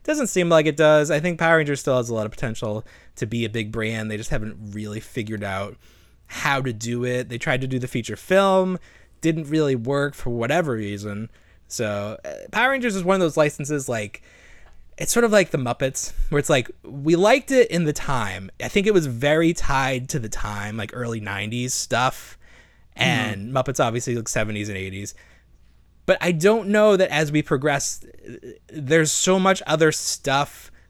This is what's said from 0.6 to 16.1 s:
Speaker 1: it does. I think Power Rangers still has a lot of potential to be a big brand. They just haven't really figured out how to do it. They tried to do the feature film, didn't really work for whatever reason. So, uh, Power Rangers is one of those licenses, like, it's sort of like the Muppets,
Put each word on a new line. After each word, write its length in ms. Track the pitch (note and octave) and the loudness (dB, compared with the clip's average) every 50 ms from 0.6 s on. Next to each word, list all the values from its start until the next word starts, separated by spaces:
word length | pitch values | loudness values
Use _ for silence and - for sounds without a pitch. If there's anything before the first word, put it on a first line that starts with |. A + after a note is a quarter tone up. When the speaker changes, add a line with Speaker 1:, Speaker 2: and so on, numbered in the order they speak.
| D3+ | 6
Speaker 1:
it 100 | D#3 C#3+ | 4 4
does. 320 | D#3 D#3 D3+ D3+ D3+ D3+ D#3 | 6 6 8 8 6 6 4
I 100 | D3+ D3 | 0 0
think 180 | D#3+ F3+ E3+ - | 0 -2 -2 0
Power 200 | E3+ E3 E3 D#3+ | 2 4 4 4
Rangers 200 | D3+ D3 C#3+ - | 4 2 -2 -2
still 160 | - D3 C3 B2+ | 0 0 0 0
has 100 | A#2+ A#2+ | 0 -2
a 60 | A#2 | -2
lot 120 | A2 G#2 | -4 -4
of 60 | G#2+ | -4
potential 520 | - - C#3+ A2+ G#2+ - B2 G#2+ G#2 A2 - - - - - - - | -6 -6 -6 -6 -6 -4 -6 -6 -6 -6 -8 -12 -18 -20 -20 -16 -10
to 120 | - A#2+ | -8 -6
be 180 | G#2+ A#2 A#2 A2+ | -4 -2 -2 -2
a 40 | G#2+ | -2
big 220 | A2 A#2 G#2+ G#2+ | -2 -4 -6 -4
brand. 400 | A2 A#2 A2 A2 A2+ A2 A2 A2 | -4 -4 -4 -4 -4 -4 -6 -6
They 60 | G#2+ | -6
just 140 | G#2+ A2+ - | -6 -4 -2
haven't 260 | - G#2+ G#2+ G#2 - - G#2+ G#2 G2 | -2 -2 -2 -4 -10 -12 -12 -12 -10
really 240 | G#2+ G#2+ G#2 G#2 A2 | -8 -8 -8 -8 -10
figured 460 | - - - C3 G#2 G#2+ A2 G2+ G#2 | -10 -8 -8 -6 -6 -6 -6 -6 -6
out 320 | G2 F#2+ F#2+ G2+ G2+ - - - - _ _ _ _ _ _ _ | -6 -6 -6 -6 -8 -12 -18 -20 -20 _ _ _ _ _ _ _
how 340 | - - - - D3+ C#3 C3+ | -16 -8 -4 -2 0 0 0
to 120 | C3 C3 | -2 -4
do 320 | A2+ G#2+ A2+ A#2 A#2+ A#2+ B2 | -6 -6 -6 -6 -4 -4 -2
it. 240 | B2 B2 B2 B2 - | -2 -4 -4 -4 -6
They 100 | B2 A#2 | -8 -6
tried 220 | - D#3+ C3 C3 | -2 -2 -2 -2
to 80 | C3+ C3 | -2 -4
do 100 | C3 B2 | -4 -4
the 80 | B2 | -6
feature 300 | B2+ - B2 A2+ - G#2+ | -4 -6 -6 -6 -6 -10
film, 600 | - - - F#3 G3 G3 G3 F#3+ F#3+ F#3 F#3 F#3 E3+ - - - - - _ _ - | -8 -2 2 4 4 4 4 4 4 2 0 -2 -6 -8 -14 -20 -20 -20 _ _ -4
didn't 240 | - D#3+ D#3+ E3 D3+ | -2 -2 0 -2 -2
really 320 | C#3 D#3 D#3 D3+ C#3 C3 | -2 0 2 2 2 0
work 380 | A#2+ A2 C3 C#3 C#3+ C#3+ C#3+ - | 0 0 0 0 0 0 -2 -4
for 160 | - - C3 | -4 -4 -4
whatever 420 | A#2+ A#2 A2+ B2 D3+ F3+ E3+ C#3+ | -2 -2 0 0 2 2 2 0
reason. 580 | A#2 A2 G#2 G2+ G#2 G2 G#2 G#2 G2+ G#2 A2+ - - _ _ _ _ - _ - | -2 -2 -4 -6 -6 -6 -6 -8 -8 -8 -8 -10 -14 _ _ _ _ -20 _ -10
So, 500 | - - A2+ G#2+ G#2 G2+ G2+ G#2+ A2 - - | -6 -4 -4 -2 -2 -4 -4 -6 -8 -10 -12
uh, 60 | - C#2 G1+ - - | -14 -14 -14 -12 -6
Power 200 | - G#3+ A#3+ C4+ | -2 0 2 2
Rangers 240 | C4+ C4 A#3+ A#3 F#3+ | 2 0 -2 -2 -2
is 80 | F#3+ E3+ | -2 0
one 100 | F3+ G3 | 2 2
of 60 | F#3+ | 4
those 160 | F3+ D3+ - | 2 2 4
licenses, 520 | D#3+ D3+ D3 - - C#3+ C#3 D3+ C#3+ C3+ - | 2 2 2 0 -4 -6 -4 -4 -4 -4 -4
like, 340 | A#2+ A2 G#2 G2+ - - - - - - - - - - - - - - - - - - | -4 -4 -4 -8 -10 -16 -20 -20 -20 -20 -20 -20 -20 -20 -20 -20 -20 -20 -20 -18 -12 -8
it's 140 | B2+ - | -4 0
sort 120 | - A#3 A#3+ | 2 2 4
of 60 | A3 | 6
like 180 | G#3+ G3+ F3 - | 6 4 4 4
the 80 | - D#3 | 0 -2
Muppets, 540 | B2 A#2+ B2 - C#3 C3 - - - - | -2 -2 -2 -2 -2 -2 -2 -4 -8 -6